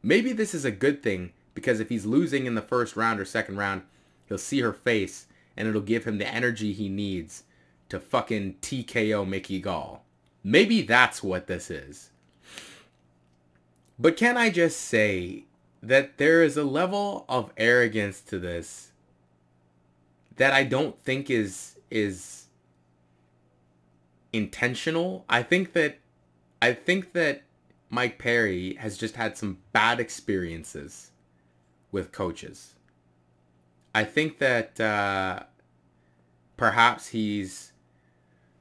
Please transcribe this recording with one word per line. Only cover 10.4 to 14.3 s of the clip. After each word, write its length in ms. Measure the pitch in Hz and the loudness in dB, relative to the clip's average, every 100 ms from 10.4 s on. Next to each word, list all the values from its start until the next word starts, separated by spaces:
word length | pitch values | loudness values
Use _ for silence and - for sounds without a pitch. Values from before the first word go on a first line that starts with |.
Maybe 380 | 95 147 220 226 | 4 6 6 4
that's 400 | 139 123 123 - | 4 6 6 2
what 240 | 98 90 - | -4 -4 -4
this 240 | 90 - | -8 -8
is. 400 | 78 - - - _ _ _ - - - - _ _ _ _ _ _ _ _ _ _ _ - | -12 -12 -20 -20 _ _ _ -20 -20 -18 -20 _ _ _ _ _ _ _ _ _ _ _ 2
But 180 | 151 165 | 2 4
can 200 | 240 | 4